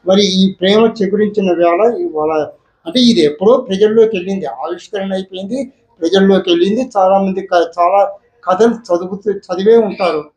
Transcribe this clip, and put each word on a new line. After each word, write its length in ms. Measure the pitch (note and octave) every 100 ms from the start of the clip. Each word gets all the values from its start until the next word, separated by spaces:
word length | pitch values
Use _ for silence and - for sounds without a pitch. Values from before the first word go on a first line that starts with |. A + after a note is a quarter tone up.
| F3
మరి 180 | F#3+ G3
ఈ 260 | F#3+ F#3+
ప్రేమ 420 | - F#3 G#3 A3+ A3
చిగురించిన 500 | F#3+ G3 G#3+ G#3 F#3+
వేళ 420 | E3+ E3+ F3 A3+
ఇవాళ, 380 | G#3+ F3 D#3 D#3 D#3 D3 - _ _ -
అంటే 140 | B3
ఇది 200 | A#3+ F#3+
ఎప్పుడో 360 | D3 D3 G3+ B3+
ప్రజల్లోకి 600 | F#3+ F#3+ G#3+ A3+ A3 G3+
వెళ్ళింది, 300 | F3+ F#3+ D3+
ఆవిష్కరణ 680 | - D#3 F3 - G3+ F#3+
అయిపోయింది, 600 | F#3+ F#3+ F#3 G3 B3+ C4+ _ _ _
ప్రజల్లోకి 500 | E3 F#3+ G3 F#3+ F3+
వెళ్ళింది. 400 | E3+ F#3+ A3 C4 G3+
చాలామంది 440 | F#3 G3 G3 F#3+
క-, 300 | F#3+ F3 E3 -
చాలా 340 | F3 G3 G3 - _ _
కథలు 300 | - F#3 A#3
చదువుతూ, 580 | G#3+ - F3 F#3 G3+ G#3+
చదివే 440 | G3 - F3+ G3+ A#3
ఉంటారు. 480 | A3 - F3+ D#3 D3+